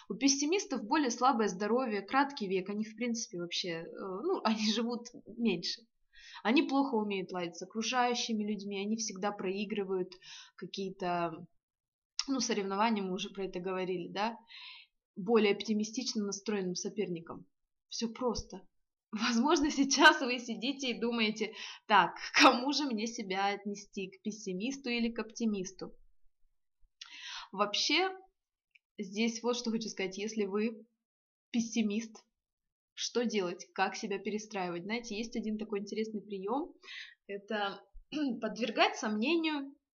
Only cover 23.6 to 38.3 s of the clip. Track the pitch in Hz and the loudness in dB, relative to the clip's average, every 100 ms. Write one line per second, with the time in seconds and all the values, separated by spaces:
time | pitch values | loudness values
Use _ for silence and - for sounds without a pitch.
23.6 | 202 202 - - 185 - 220 196 196 180 | -6 -8 -10 -8 -8 -6 -8 -8 -6 -4
24.6 | 233 277 240 240 233 233 220 - 226 202 | -4 -4 -4 0 0 -2 -8 -2 -2 0
25.6 | 180 - 175 - - - - _ - _ | -4 -10 -14 -14 -20 -20 -20 _ -20 _
26.6 | _ _ - _ - - - - - 190 | _ _ -20 _ -18 -14 -12 -12 -10 0
27.6 | 202 - - 302 381 381 - _ _ _ | 0 2 2 4 4 -2 -16 _ _ _
28.6 | _ _ _ - 196 196 233 226 233 240 | _ _ _ -10 -8 0 0 2 -2 0
29.6 | 233 226 214 - 190 190 214 220 196 202 | 0 -2 -4 -4 -4 -2 -4 -2 0 0
30.6 | 220 226 - _ _ _ _ _ _ 240 | 0 -4 -16 _ _ _ _ _ _ -2
31.6 | 226 233 208 208 226 - _ _ _ _ | 0 0 0 -2 -6 -14 _ _ _ _
32.6 | _ _ _ - - 233 233 208 180 180 | _ _ _ -10 -2 0 0 0 -2 -4
33.6 | - - 190 - 214 196 208 208 214 196 | -10 -2 -2 -2 -4 -4 -2 -4 -4 -4
34.6 | 180 175 185 233 233 202 214 233 214 214 | -4 -4 -4 -6 -4 -6 -4 -4 -4 -4
35.6 | 220 202 208 220 220 214 - 196 190 262 | -4 -4 -4 -4 -4 -6 -8 -6 -2 -2
36.6 | 339 - - - - - - 202 - 214 | -4 -10 -16 -14 -16 -18 -12 -12 -6 -2
37.6 | 202 180 - - - 294 277 | -2 -4 -14 -20 -8 -2 -2